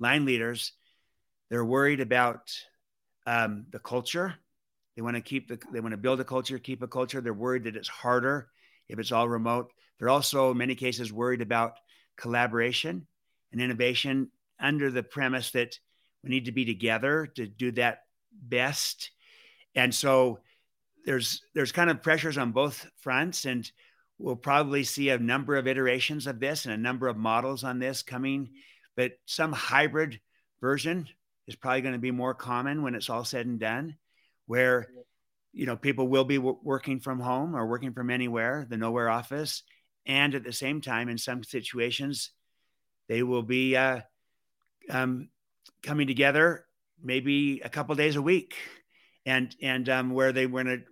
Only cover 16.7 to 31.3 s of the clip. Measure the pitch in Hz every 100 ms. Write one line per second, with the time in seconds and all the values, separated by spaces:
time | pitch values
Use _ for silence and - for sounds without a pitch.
16.7 | 98 113 113 131 156 151 - 107 107 123
17.7 | 117 120 - _ _ _ 214 123 123 131
18.7 | 147 - - - _ _ - - _ _
19.7 | 131 127 123 143 131 127 107 _ _ _
20.7 | _ _ _ - 131 117 - _ 160 131
21.7 | 180 170 139 160 156 160 139 123 113 143
22.7 | 120 - _ 139 127 170 170 139 123 113
23.7 | _ _ _ _ _ 139 120 143 143 147
24.7 | 143 127 - 139 123 117 135 139 139 127
25.7 | 131 127 127 123 151 131 117 135 151 131
26.7 | 107 120 127 127 110 113 113 131 135 135
27.7 | 123 127 131 - 127 135 139 123 - -
28.7 | _ _ - 127 - - - 160 139 -
29.7 | 139 151 156 156 110 _ _ _ _ 127
30.7 | 139 156 180 143 _ _